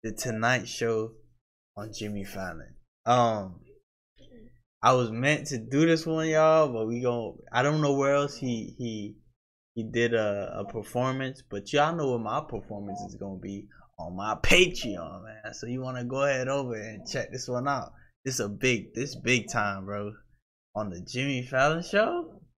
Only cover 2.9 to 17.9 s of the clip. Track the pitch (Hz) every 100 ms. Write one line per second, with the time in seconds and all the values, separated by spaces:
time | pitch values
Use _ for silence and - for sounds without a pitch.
2.9 | _ 113 123 117 110 95 85 - - _
3.9 | _ _ _ - - - - _ _ 113
4.9 | 127 120 113 135 151 - 131 113 139 165
5.9 | 160 165 160 160 156 156 160 151 117 110
6.9 | 120 123 120 110 - - 120 135 156 147
7.9 | 139 139 143 143 - 127 117 104 - 120
8.9 | 110 104 - _ _ _ _ _ - 110
9.9 | 113 117 113 107 101 98 - 101 113 104
10.9 | 123 127 131 131 131 - 101 98 143 151
11.9 | 170 139 123 107 127 151 110 - 104 101
12.9 | 101 101 104 101 95 95 98 101 - -
13.9 | - 85 92 104 110 - 185 180 - 117
14.9 | 90 80 - 90 110 107 - 113 127 127
15.9 | 127 120 131 143 135 127 139 127 110 107
16.9 | 107 - 139 110 127 - 123 135 139 92